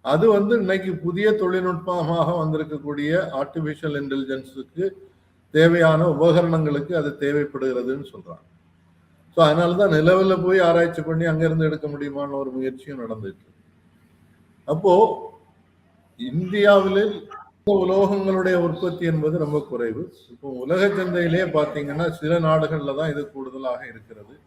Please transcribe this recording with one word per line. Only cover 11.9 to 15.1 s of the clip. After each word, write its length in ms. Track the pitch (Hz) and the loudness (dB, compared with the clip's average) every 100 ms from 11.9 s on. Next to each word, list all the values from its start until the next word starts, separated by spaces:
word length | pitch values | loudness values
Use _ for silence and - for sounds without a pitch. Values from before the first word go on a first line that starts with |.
| 143 143 139 143 | -8 -8 -8 -8
ஒரு 200 | 139 135 | -6 -6
முயற்சியும் 500 | 127 131 131 147 139 | -6 -6 -8 -16 -14
நடந்துட்டு 240 | 113 110 | -12 -10
இருக்கு. 260 | 98 - _ _ _ _ _ _ _ _ _ _ _ _ | -12 -14 _ _ _ _ _ _ _ _ _ _ _ _
அப்போ 540 | - 156 196 180 226 | -6 0 4 4 4